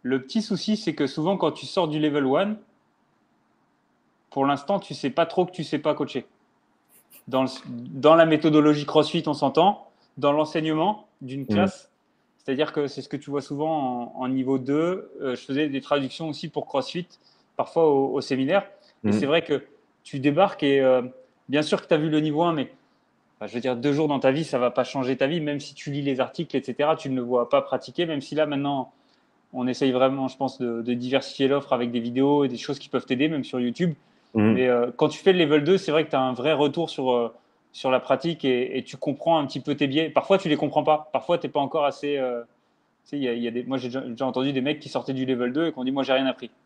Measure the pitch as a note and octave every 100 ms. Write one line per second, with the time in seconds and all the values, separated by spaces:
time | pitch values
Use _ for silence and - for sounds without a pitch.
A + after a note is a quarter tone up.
0 | B2 C3 C3 A3 G#3+ F#3+ - G#3+ - D3
1 | C#3 D#3+ D#3 G3 D#3+ C#3+ C3+ G3+ E3 D3+
2 | D3+ C#3+ C3 C#3+ G3+ G#3+ _ _ _ _
3 | _ _ _ _ _ _ _ _ _ _
4 | _ _ _ C#3 C#3 C#3 - G3 - C#3
5 | C#3 C#3+ E3 - F3 - D3 D3 D#3 D3
6 | C#3 C3 - _ _ _ _ _ _ _
7 | _ - - C3 C3 - - A#2+ B2 C3+
8 | C#3+ E3 D#3+ D3+ D#3 D3+ D3+ D3 C#3+ D#3
9 | D3 E3+ D3+ C#3+ C#3 D3 F#3 G#3 - _
10 | _ - C#3+ D3 D3+ E3 D#3 D#3 F3+ G#3+
11 | - _ C3+ C3+ C3 G#2 G2 - - _
12 | _ _ _ _ - C3+ D3+ D#3 C#3+ C#3
13 | - C#3 C#3+ C#3 C3+ C#3+ D#3 D#3 C3 B2
14 | A#2+ - B2+ C3 B2+ C3+ B2+ D3 E3+ F#3+
15 | - - C3 B2 - C#3 D#3 C3+ - C#3+
16 | C3 - D#3+ D3 E3 D3+ - C#3 C3 F3+
17 | F3+ _ _ _ _ - B2+ E3+ D#3+ C#3
18 | C#3 C#3+ - C3 C3 G3 - - _ _
19 | G#2+ G#2 C3+ E3 E3 C#3 - _ _ _
20 | - C#3+ C#3+ C#3+ G3 - C#3+ C#3 C3 B2+
21 | B2 - - _ - C#3 D3+ G3+ - D#3+
22 | D#3+ D3+ D#3 D3 E3+ D#3 B2+ - _ _
23 | _ _ _ _ G#2 A#2+ B2+ A#2+ C#3 C#3+
24 | D#3 C#3 C3+ C#3 D#3+ C3 B2 A#2+ B2 C#3
25 | B2+ C3 C#3 E3+ D3 D3 C#3+ - - C#3+
26 | C#3+ C3 B2 - E3 C#3 C3 A#2+ D3 D#3
27 | C#3+ C3 A#2+ B2 A#2+ C#3 C3+ B2+ - D3
28 | F3 D3 C3+ D3 D3+ C#3 C#3+ C#3 B2 _
29 | _ _ _ _ _ B2+ B2 B2 C3+ B2+
30 | C3 C3+ C3 - C3 - B2 A#2 A#2 B2
31 | B2 C3 - - C3+ C#3+ C#3 B2+ A#2+ A#2+
32 | A#2 A#2+ C#3 D3 C#3 A#2+ - - - B2+
33 | - B2+ D#3 D#3 A#2+ B2+ B2 A#2 F3 D3
34 | _ _ _ A2 G#2+ B2 B2+ A#2+ B2 -
35 | D3+ - G3 F3+ D#3 D3+ D3 F#3+ F#3+ D#3
36 | D#3 C#3 C3 B2 C3+ D3 D3 C#3+ D#3+ -
37 | C3 B2 A#2 - _ _ _ - C3+ B2+
38 | - - E3+ D#3+ C3+ B2+ B2 C3 - -
39 | - C3+ E3 E3 C3+ C#3+ C3+ C#3+ C#3+ C#3
40 | D#3+ - - G3 F3+ D3 D3 D3+ D3 D#3
41 | - C3 - E3+ C#3+ D3 C3+ D#3+ C#3+ C3+
42 | D3 C#3+ B2+ A#2+ A#2 _ _ _ _ _
43 | _ C#3+ B2+ A#2 A#2+ A#2 B2 C3 B2 C3
44 | B2 A#2 C3+ B2 C3+ C3+ C3 D3+ - C3
45 | A#2+ C3 C3 B2 B2 C3 E3 D3+ B2+ C#3
46 | C3+ C3 C3+ B2 A#2+ _